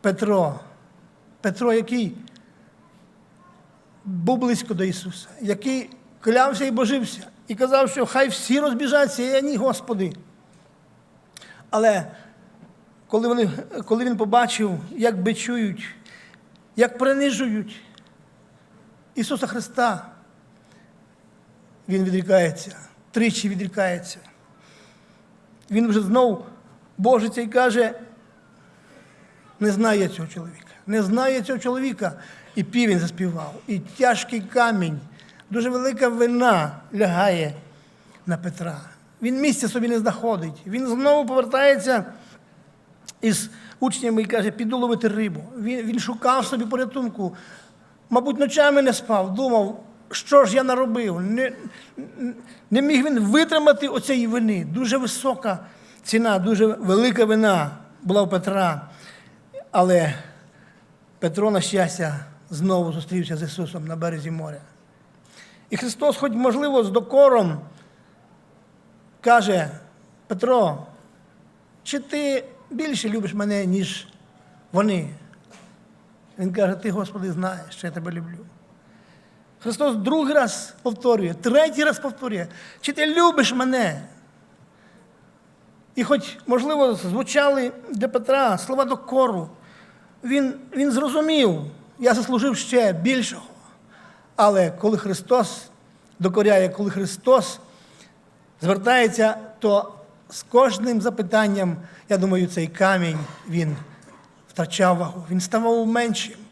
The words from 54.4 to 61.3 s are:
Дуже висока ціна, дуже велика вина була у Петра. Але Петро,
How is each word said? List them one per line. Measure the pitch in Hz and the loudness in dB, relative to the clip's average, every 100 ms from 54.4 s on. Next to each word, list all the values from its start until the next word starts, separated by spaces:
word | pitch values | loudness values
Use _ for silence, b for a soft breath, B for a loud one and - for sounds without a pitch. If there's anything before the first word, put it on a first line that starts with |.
| 220 202 | 0 -2
Дуже | 151 170 254 269 | -4 -4 -2 -2
висока | 247 - 269 254 226 175 B B B B | -2 -4 -4 -2 -2 -4 B B B B
ціна, | - 220 226 196 | -2 0 2 2
дуже | 185 214 220 | 2 4 2
велика | 208 196 196 247 226 | 2 2 4 4 2
вина | 226 220 220 185 147 - - - | 2 4 4 2 0 -6 -20 -12
була | 214 196 | 0 2
у | 190 | 2
Петра. | 185 185 196 185 147 147 B B B B B _ - - | 0 -2 0 0 -2 -8 B B B B B _ -18 -4
Але | 208 185 180 160 135 B B B B B B B _ _ _ | 2 6 6 4 -2 B B B B B B B _ _ _
Петро, | 170 | -4